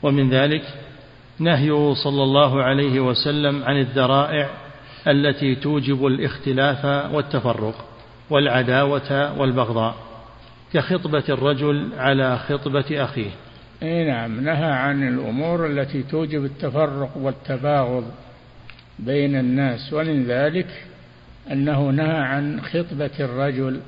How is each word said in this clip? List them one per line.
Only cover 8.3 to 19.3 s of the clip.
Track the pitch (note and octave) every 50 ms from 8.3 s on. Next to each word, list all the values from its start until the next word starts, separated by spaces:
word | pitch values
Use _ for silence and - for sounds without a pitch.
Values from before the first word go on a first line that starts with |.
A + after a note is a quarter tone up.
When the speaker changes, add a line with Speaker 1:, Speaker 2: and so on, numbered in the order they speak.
Speaker 1:
والعداوة | D3+ C#3 C#3+ C#3 A#2+ B2+ B2+ A#2+ B2+ C3+ C#3+ C#3+ C#3+ C#3 C3+ - C#3+ C#3 C#3+ C#3+ - D3
والبغضاء، | C#3 C3 B2 C3 B2 A2 A#2 A2+ A2+ A2+ A2+ - - - - - - - - - - - - - - - -
كخطبة | E3 C3 - F#3 F3 F3+ E3 D3 D3+ - -
الرجل | C#3+ B2 B2+ C#3+ D3 C3 D3 D3 D3 C#3+ D3 - - -
على | C3 C#3 C#3 C3+ C3+ C3 B2+ A#2+
خطبة | - - D3 C#3 - D3 C3+ C#3+ C3+ C#3
أخيه. | D#3 C#3+ C3+ B2 - - G#2+ G2+ F2+ - - - - - - - - - -
Speaker 2:
إي | D#3+ E3 E3+ E3
نعم، | D#3 C3 A#2 A2+ A#2 A2+ A2
نهى | C3 D3+ E3 C#3+ D#3+ D#3+ C#3+
عن | C3 C3 C#3+ C#3+ C#3 C#3 B2+
الأمور | B2 B2+ C3+ A2+ A2 C3 D3+ E3 E3+ E3+ E3
التي | D#3 C#3+ C#3+ C3+ C#3 - C#3+ B2+
توجب | C3+ - D#3 D#3+ D3+ D3+ D3+ C#3
التفرق | C#3 C#3 - - D3 A#2+ D3 D#3 D3 C#3 C#3 C#3 C3 -
والتباغض | D3 C3+ C3+ C3 C3+ - - C#3 B2 C3 C#3+ D3 C#3+ C3+ A#2+ B2 B2+ A#2 A2+ - - - - - - - - - - - - - - - - - -
بين | G#2 A#2 C3+ C#3+ C#3+ C#3+